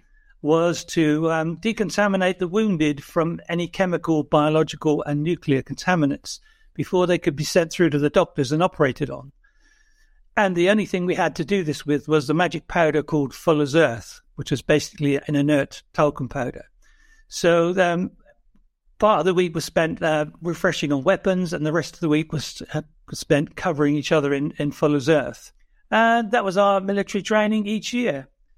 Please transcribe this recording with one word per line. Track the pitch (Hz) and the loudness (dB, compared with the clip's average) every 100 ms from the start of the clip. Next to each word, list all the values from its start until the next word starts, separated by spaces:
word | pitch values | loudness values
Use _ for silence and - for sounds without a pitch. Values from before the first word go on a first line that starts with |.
| _ _ _ _ | _ _ _ _
was | 147 165 175 165 - | 0 2 2 -2 -2
to, | 170 156 151 165 | 0 2 2 0
um, | 160 160 165 | 0 -2 -4
decontaminate | 226 220 190 - 208 196 185 185 | -4 -2 -2 0 0 2 0 0
the | 180 | -2
wounded | 196 220 170 151 143 | 0 0 2 0 -2
from | - 175 160 165 - | -4 -2 -2 -4 -6
any | 170 170 | -6 -4
chemical, | - 185 165 165 156 | -2 -2 -2 0 0
biological | 143 156 151 160 156 - 156 151 | 2 2 4 2 0 -2 0 0
and | 151 147 | -2 -2
nuclear | 156 170 - 135 | -2 -4 0 -2
contaminants | - 139 - 180 143 - - - _ _ _ - | -2 -6 -2 2 0 -2 -10 -16 _ _ _ -10
before | 143 185 180 | -2 0 2
they | 170 | 2
could | 170 139 | 0 -2
be | |
sent | 151 190 165 | -4 -4 -4
through | - 165 | 0 0
to | 143 | 2
the | 143 | 2
doctors | 190 170 - 127 | 2 0 -2 -2
and | 156 | 0
operated | 185 - 139 - 147 | 0 0 0 0 -6
on. | 135 135 _ _ _ _ _ _ _ _ _ _ - | -8 -16 _ _ _ _ _ _ _ _ _ _ 0
And | 202 175 | 0 2
the | 180 | 4
only | 214 185 | 2 0
thing | 185 180 | -2 -2
we | 170 | 0
had | 165 156 | -2 -2
to | |
do | 151 196 | -2 -2
this | 156 139 | -2 -4
with | 143 147 147 | -2 -2 2
was | 156 135 | 0 2
the | 156 | 0
magic | 175 156 - | 0 -2 -4
powder | 180 160 151 | 0 2 2
called | 147 156 135 | 0 -2 -2
Fuller's | - - 151 147 156 | -2 0 2 2 4
Earth, | 147 113 - - _ - | 2 0 -12 -20 _ -14
which | - | -6
was | 147 | -4
basically | - 151 - - 143 139 | 0 0 0 -4 -2 -2
an | - 147 | 0 0
inert | 143 147 139 - - | 2 2 0 -8 -8
talcum | - 151 143 127 | 0 0 0 -8
powder. | 143 123 - - _ _ _ _ _ _ | -6 -8 -10 -18 _ _ _ _ _ _
So, | - 175 170 170 185 | -2 2 4 2 2
um, | 175 170 185 - _ _ _ _ _ _ _ - | 2 0 -4 -8 _ _ _ _ _ _ _ 0
part | 214 190 | 2 2
of | 175 | 2
the | 180 | 2
week | 180 | 0
was | 160 | -2
spent, | - - 160 170 | -2 0 0 0
uh, | 165 156 151 - | -2 0 -2 -6
refreshing | 170 160 185 156 147 | -8 -2 -2 0 -2
on | 143 | 0
weapons, | 135 190 190 185 180 | 0 0 0 0 -2
and | 160 | -4
the | 151 | -2
rest | 165 143 | -2 -4
of | - | -4
the | 165 | 0
week | 151 156 | 0 0
was, | 151 - - - | -6 -8 -12 -8
uh, | 151 - _ - | -8 -8 _ -16
was | - | -12
spent | - 143 139 - | 0 0 0 -4
covering | 185 147 147 147 | -4 0 0 0
each | 135 | 0
other | 160 143 | 0 2
in, | 139 143 - | 0 -2 -4
in | 147 | -6
Fuller's | - 156 147 131 | 0 0 2 2
Earth. | 156 131 - - _ _ _ _ | 2 0 -8 -20 _ _ _ _
And | 214 226 233 220 | 2 4 2 0
that | 240 | -2
was | 196 180 | 0 2
our | 202 196 | 2 2
military | 190 202 190 202 | 0 -2 -2 -4
training | 190 214 208 220 202 | 0 2 2 0 -2
each | 214 - | -6 -4
year. | 240 240 139 135 _ _ | -2 -2 -4 -10 _ _